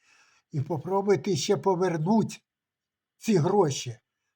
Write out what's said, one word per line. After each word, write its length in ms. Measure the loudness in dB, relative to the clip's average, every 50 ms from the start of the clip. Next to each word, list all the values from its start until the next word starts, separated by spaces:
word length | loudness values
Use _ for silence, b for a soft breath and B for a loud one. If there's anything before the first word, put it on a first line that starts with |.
| b b b b b b b b b b
і 100 | -6 -6
попробуйте 720 | -4 -4 -6 -6 -4 -2 -2 0 2 2 0 0 0 -2 -2
ще 220 | -2 0 0 0
повернуть 880 | 0 2 0 0 2 0 0 0 -2 0 2 2 2 0 -2 -6 -14 _ _ _ _ _ _ _ _ _ _ _ _ _ _ _
ці 200 | _ -2 2 2
гроші 640 | 2 2 2 2 2 2 2 0 -6 -8 -12 -14 -16 _ _ _ _ _ _ _